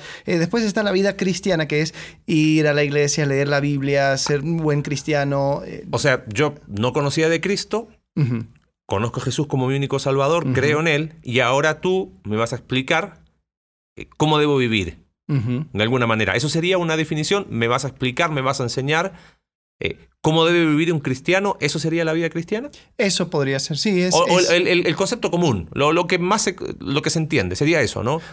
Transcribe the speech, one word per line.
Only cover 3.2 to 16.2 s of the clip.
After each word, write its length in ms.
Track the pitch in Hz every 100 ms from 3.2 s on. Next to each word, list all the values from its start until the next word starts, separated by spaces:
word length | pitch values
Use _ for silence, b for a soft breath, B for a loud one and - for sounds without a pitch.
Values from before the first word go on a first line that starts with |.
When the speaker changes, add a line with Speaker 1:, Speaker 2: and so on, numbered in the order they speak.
| 147
Speaker 1:
leer 220 | 135 143
la 100 | 143
Biblia, 580 | 143 143 135 139 139 135
ser 220 | - 147
un 160 | 151 165
buen 240 | 156 147
cristiano. 800 | 147 143 - 147 143 139 139 147
Eh, 220 | - - -
Speaker 2:
O 80 | 120
sea, 240 | 147 127 -
yo 280 | 101 147 147 -
no 260 | 101 120
conocía 360 | 123 143 151 160
de 100 | 165
Cristo, 480 | 180 196 - 214 233 _ _ -
Speaker 1:
Ujú. 300 | 123 117 110 - _ _ -
Speaker 2:
conozco 320 | 98 117 135
a 40 |
Jesús 220 | 135 123 143
como 220 | 135 127
mi 80 | 139
único 240 | 139 139
Salvador, 460 | 139 135 139 170 135
Speaker 1:
Ujú. 80 |
Speaker 2:
creo 260 | 127 139 151
en 80 | 165
Él, 260 | 147 156 -
y 200 | 131 120
ahora 380 | 120 135 156 147
tú 400 | 185 185 196 -
me 140 | 101 107
vas 160 | 113
a 20 | 120
explicar, 680 | - 127 131 165 196 - _ _ _ _ _ _ _ -
eh, 120 | - -
cómo 220 | 151 151
debo 180 | 151 139
vivir, 400 | 120 110 85 - _ _ -
Speaker 1:
Ujú. 400 | 139 113 123 156
Speaker 2:
de 120 | 98
alguna 240 | 110 127 117
manera. 280 | 110